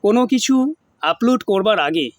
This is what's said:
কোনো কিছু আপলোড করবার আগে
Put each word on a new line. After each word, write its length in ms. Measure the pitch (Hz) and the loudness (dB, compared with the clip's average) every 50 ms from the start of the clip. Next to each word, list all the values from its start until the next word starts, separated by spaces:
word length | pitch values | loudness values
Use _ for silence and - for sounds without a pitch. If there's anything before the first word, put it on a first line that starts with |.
| - | 2
কোনো 160 | 202 214 247 254 - | 2 2 2 2 2
কিছু 220 | 269 247 - - 269 262 254 285 320 _ _ _ _ _ - 156 | 0 -2 0 0 0 0 0 -2 -4 _ _ _ _ _ -4 -4
আপলোড 300 | 165 - 226 240 254 240 - - | -2 0 0 0 0 0 0 -2
করবার 280 | 202 196 190 214 214 180 147 143 | -2 0 0 0 0 0 0 -2
আগে 180 | 160 165 147 120 - | -2 -4 -4 -6 -8